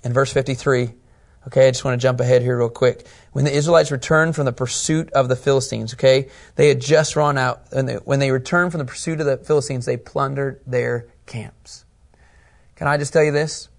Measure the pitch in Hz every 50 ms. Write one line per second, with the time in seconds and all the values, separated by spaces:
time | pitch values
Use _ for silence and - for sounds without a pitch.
0 | - 127 120 131 139 131 - 139 123 135 131 123 - 147 131 123 123 117 - -
1 | _ _ _ _ _ _ _ _ _ 127 - 139 131 131 127 - - 135 123 120
2 | 123 131 127 123 123 123 127 123 120 127 123 120 120 113 113 - 131 123 - -
3 | - - - - - _ - 139 135 147 139 147 147 165 170 165 151 143 143 131
4 | - - 156 156 160 165 156 - 143 131 117 - 131 123 - - - - 160 160
5 | 165 - - 139 131 127 127 123 - 143 139 135 127 - - 113 113 113 123 -
6 | - 131 131 135 135 - - - - - _ - 143 147 135 127 120 135 156 151
7 | 156 - - 151 151 147 143 135 127 127 123 - - _ - 131 135 127 123 -
8 | - - 139 139 139 135 131 131 131 - 175 175 175 180 165 165 139 123 - -
9 | - 170 160 156 156 143 135 127 - - 156 147 131 - 139 127 120 127 127 123
10 | - - - 147 139 135 139 139 139 139 131 - _ 127 127 123 120 120 120 120
11 | 117 - _ _ _ - - 117 104 - _ _ _ - - - _ _ _ _
12 | _ _ _ _ _ _ _ _ _ _ _ _ _ _ _ _ 151 143 143 147
13 | 147 139 - 160 156 151 143 147 156 156 - - - - _